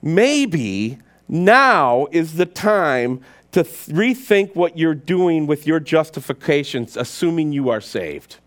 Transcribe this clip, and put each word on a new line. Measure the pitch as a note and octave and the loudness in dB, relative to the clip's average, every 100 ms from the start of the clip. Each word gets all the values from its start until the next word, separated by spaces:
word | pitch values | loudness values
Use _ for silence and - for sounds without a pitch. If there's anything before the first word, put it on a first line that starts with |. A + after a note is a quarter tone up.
Maybe | D#3 E3+ A#3+ D4 C#4 E3 A2+ F#2+ G#2+ - _ _ _ | 2 2 4 2 0 -2 -2 -4 -4 -8 _ _ _
now | D#3 F3+ A#3+ C4+ G#3 C3+ B2 D3 | 0 4 6 6 4 4 2 0
is | E3+ D#3+ D#3 | -2 -2 -2
the | F3+ | -4
time | - G#3 G#3 E3 C3 A#2+ B2+ - - _ | -2 0 0 0 0 -2 -6 -10 -20 _
to | - | -2
th-, | E3 - - | -2 -6 -6
rethink | D3+ A3+ B3+ - G3+ G3 | 0 0 0 2 2 2
what | E3+ F3 E3 | -2 -2 0
you're | D#3+ | -2
doing | D3+ - F#3 F3+ E3 D3 | -2 -2 0 2 0 0
with | D3 D#3 | -4 0
your | D#3+ | -2
justifications, | D3+ D#3+ D#3 - C3 C3+ - D3 C#3 C3+ A#2 - | 0 0 0 -6 -10 -10 0 -2 0 -8 -8 -8
assuming | B2+ - F3 E3 D#3 | -10 -4 -2 0 -2
you | C#3+ C3 | -2 -2
are | A2 | -2
saved. | - A2 E2+ C#2+ - - | -4 -8 -8 -10 -16 -20